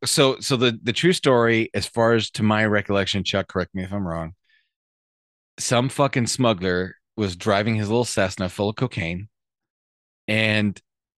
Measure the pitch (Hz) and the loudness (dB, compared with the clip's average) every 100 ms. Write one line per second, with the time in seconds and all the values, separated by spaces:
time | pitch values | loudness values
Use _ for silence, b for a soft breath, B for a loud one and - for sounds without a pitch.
0 | 123 - 135 131 107 131 123 113 117 113 | -2 4 4 4 -2 2 2 0 -4 0
1 | 170 180 147 123 117 113 113 104 - 117 | 0 2 2 4 4 2 0 -4 -4 0
2 | 113 113 104 - 104 107 110 104 98 98 | 2 2 0 -2 2 2 2 0 0 0
3 | 95 101 87 98 95 95 87 95 92 101 | 0 -2 -2 -2 -2 -4 -6 -6 -8 -6
4 | 90 82 80 92 _ _ _ _ _ _ | -6 -6 -8 -12 _ _ _ _ _ _
5 | _ _ _ _ _ - - 120 131 - | _ _ _ _ _ -10 -2 0 0 0
6 | 139 135 113 - 123 98 92 90 92 - | 0 2 -2 0 0 2 0 -2 -4 -10
7 | _ - 101 90 110 101 107 110 104 117 | _ -6 -4 -4 0 0 2 -2 0 0
8 | 117 - 92 - 92 - 104 - 131 - | 0 0 -2 -2 -6 -4 -4 -2 -6 -4
9 | 85 87 107 _ _ _ _ _ _ _ | -6 -8 -10 _ _ _ _ _ _ _
10 | _ _ - 110 110 107 107 92 _ _ | _ _ -4 0 0 2 0 -4 _ _
11 | _ | _